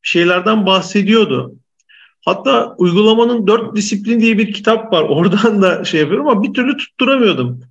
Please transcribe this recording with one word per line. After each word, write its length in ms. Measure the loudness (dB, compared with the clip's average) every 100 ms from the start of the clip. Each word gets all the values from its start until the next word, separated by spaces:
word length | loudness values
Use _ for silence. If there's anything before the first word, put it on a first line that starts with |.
Bir 40 | -2
şeylerden 580 | 0 0 0 0 0 2
bahsediyordu. 880 | 0 0 -2 2 2 2 -2 -6 -16 _ _ _ _ _ _ -6
Hatta 500 | -4 0 0 -2 0
Uygulamanın 720 | 0 4 4 4 2 0 2
Dört 280 | 0 0 -6
Disiplin 440 | -4 -6 -2 0
diye 180 | 2 2
bir 160 | -2
kitap 400 | -2 -2 -2 0
var. 100 | -2
<laughs> 60 | 0
Oradan 520 | 0 2 2 2 2
da 220 | 2 0
şey 160 | -2 -2
yapıyorum 280 | 0 0 0
ama 160 | 0
bir 100 | 0
türlü 240 | -2 -4 -4
tutturamıyordum. 840 | -10 -4 0 2 2 0 -4 -8 -16